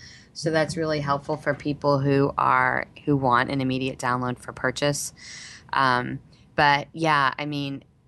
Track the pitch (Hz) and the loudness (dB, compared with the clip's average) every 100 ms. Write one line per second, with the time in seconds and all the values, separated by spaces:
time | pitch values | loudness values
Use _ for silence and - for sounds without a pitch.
0 | - - - - 160 160 151 - 156 151 | -20 -20 -20 -8 -2 0 0 -2 -4 -2
1 | 143 143 - 151 - 139 151 143 147 143 | -2 -2 -2 -4 -2 -2 -4 -2 0 2
2 | 139 139 139 - 131 127 127 127 - - | 4 4 4 2 4 4 4 0 -4 -8
3 | - 143 131 120 135 139 131 127 131 131 | 0 0 4 2 2 0 -2 -2 -4 -4
4 | 127 123 123 123 - 123 131 123 143 143 | -2 -2 -2 -6 -10 -4 -4 0 -2 -2
5 | - - - - - - - - 135 123 | -8 -14 -20 -18 -20 -20 -4 0 2 2
6 | 127 131 - _ _ - 147 143 147 160 | -2 -8 -14 _ _ 2 4 4 -2 -4
7 | 160 151 135 - 147 143 139 139 - _ | 0 2 2 -2 -6 -6 -6 -10 -14 _